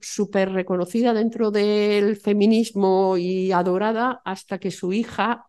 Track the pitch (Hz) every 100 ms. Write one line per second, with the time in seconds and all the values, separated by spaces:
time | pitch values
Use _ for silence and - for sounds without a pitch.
0 | - - 202 202 190 190 185 180 175 226
1 | 240 226 226 233 220 208 208 208 208 208
2 | 202 208 208 208 208 220 226 196 190 190
3 | 190 185 180 185 185 180 180 185 214 226
4 | 247 247 - 190 - 190 196 - 180 202
5 | 226 - 208 233